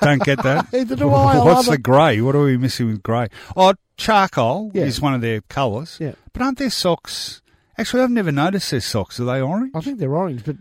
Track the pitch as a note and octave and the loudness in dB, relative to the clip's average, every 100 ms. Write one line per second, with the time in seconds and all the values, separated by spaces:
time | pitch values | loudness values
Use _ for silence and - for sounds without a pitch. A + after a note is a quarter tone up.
0 | D3 C#3 C#3+ C3+ C3 D3+ - B3+ A#3+ C4 | 0 2 2 0 0 0 0 -2 -2 0
1 | C#4+ C#4 C#4 C4+ A#3 B3 B3 C#3+ B2 C3+ | 2 4 4 6 6 4 4 0 4 4
2 | D#3 A2 B2 C#3+ C#3+ B2+ B2+ - A#2 G#2+ | 4 2 2 2 2 2 0 -2 -4 -4
3 | - A#2 A#2 - - - F#3 G3 _ - | -4 -4 -4 -10 -10 2 2 2 _ -8
4 | - G#3+ F#3+ - A#2 E3 G#3+ F#3+ D3 A2+ | 0 2 2 0 0 0 -4 -2 -2 -2
5 | D3 B2+ A#2 A2 - - C3 G#2+ E3 - | -2 -2 -2 -4 -6 -4 -2 -4 -8 -10
6 | D3+ - - - C4 C4 C4+ - F3+ E3 | -10 -10 -14 -4 -4 -2 -4 -2 -2 -2
7 | - - - - _ _ _ - A3 B3 | -4 -12 -12 -16 _ _ _ -10 -4 0
8 | B3+ A#3+ F3 C#3+ D3+ G3 - C3 - G#2+ | 0 0 0 0 0 -2 -4 -4 -2 -4
9 | F#2 - B2 C3+ C3 G3 C4 G#3 G#3 B3+ | -4 -6 -4 -2 -2 -4 -4 -6 -8 -6
10 | C3+ D3+ F#3 B2 A#2 C#3 | -4 -4 -4 -6 -8 -10